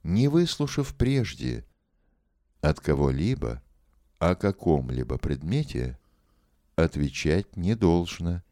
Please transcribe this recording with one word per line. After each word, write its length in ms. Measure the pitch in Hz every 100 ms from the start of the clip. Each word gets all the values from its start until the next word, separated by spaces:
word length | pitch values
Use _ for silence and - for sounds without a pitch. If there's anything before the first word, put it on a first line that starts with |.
Не 260 | 78 98 139
выслушав 680 | 160 170 - 147 - 135 -
прежде 720 | 120 139 117 - 120 120 - _ _ _ _ _ _ _ _ _
от 180 | 76 76
кого-либо 840 | - 69 69 67 95 67 62 58 _ _ _ _ _ _
о 160 | 85
каком-либо 840 | 90 101 - 90 73 62 64 60 65
предмете, 800 | - 69 76 135 151 - 62 62 _ _ _ _ _ _ _ -
отвечать 800 | 82 73 71 - 73 85 - -
не 200 | 87 110
должно 640 | 92 87 87 - 85 87 -